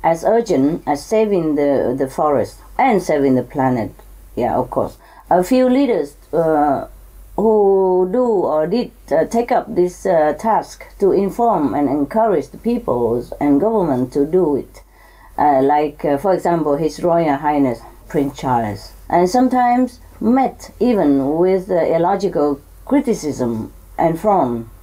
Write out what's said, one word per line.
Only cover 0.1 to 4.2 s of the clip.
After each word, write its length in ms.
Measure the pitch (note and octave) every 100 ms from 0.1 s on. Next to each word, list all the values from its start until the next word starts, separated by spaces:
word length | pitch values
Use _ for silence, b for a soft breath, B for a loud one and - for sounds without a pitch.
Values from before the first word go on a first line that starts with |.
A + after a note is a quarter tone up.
| E3+
urgent 600 | - A3+ A3+ D3+ C#3 E3 -
as 180 | F3
saving 520 | - A3 A3 G3 D#3+ D3
the, 360 | C#3+ C3+ F#2 C3
the 100 | C3+
forest 500 | - D3+ C#3 G2+ - - -
and 240 | C4 G#3
saving 320 | - D3+ C#3
the 80 | B2+
planet. 480 | B2 D3 C3 B2 G#2 - - -